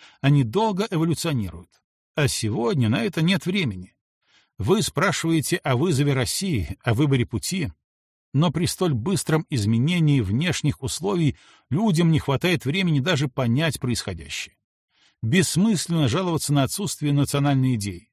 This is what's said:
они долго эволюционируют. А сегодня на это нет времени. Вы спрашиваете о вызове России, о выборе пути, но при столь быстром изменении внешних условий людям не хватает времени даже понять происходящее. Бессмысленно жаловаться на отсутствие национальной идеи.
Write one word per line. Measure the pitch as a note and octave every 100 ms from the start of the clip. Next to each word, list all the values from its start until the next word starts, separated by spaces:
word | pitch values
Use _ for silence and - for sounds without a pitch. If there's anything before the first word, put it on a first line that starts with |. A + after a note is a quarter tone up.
| - _
они | C3+ C#3+
долго | A#2 F#3 A3 F#3 A3
эволюционируют. | E3 E3 D3+ E3 C3+ F#2+ E2+ F#2 _ _ _ _
А | - C#3+
сегодня | - A2 C#3 A#3 E3+ A2
на | D3+
это | A3+ E3
нет | D#3+ G3
времени. | E3+ G3 C#3+ F#2 F#2 _ _ _ _ _ _ -
Вы | G2 G#3+
спрашиваете | D#3 - F#3+ - E3 D#3+ - F3+
о | D3 B2
вызове | F3+ C3+ C#3+
России, | C3 A#2+ - G3 B2+ D2+ -
о | -
выборе | A2+ D3+ C3+ A#2+
пути, | A2+ - F#3 A#2+ - _ _ _ _ _
но | C3+ F3
при | E3
столь | F3+ - F3+
быстром | B2 A#2+ F#3 - D#3 -
изменении | B2+ G#2 A2+ C#3+ F3+ D3+ C#3
внешних | F#2+ A2+ F3 - D3+ -
условий | C3 - F#3 F#3 D3+ - - - -
людям | C#3 A3 D#3+ E3+
не | D#3
хватает | - C3 F3+ E3
времени | C3 F#3 F3+ D3
даже | C#3 D3+ C#3
понять | - A#2+ B2 E3 -
происходящее. | C3 A2 - E2+ D#2+ - - _ _ _ _ _ _ _
Бессмысленно | A2 F3 - D#3+ A3+ F#3 - E3 C3
жаловаться | D3+ F#3 D#3 -
на | D3
отсутствие | C3 - G3+ - D3
национальной | C#3+ C#3 C#3+ C#3+ C3+ C3
идеи. | A#2+ G2+ F2 -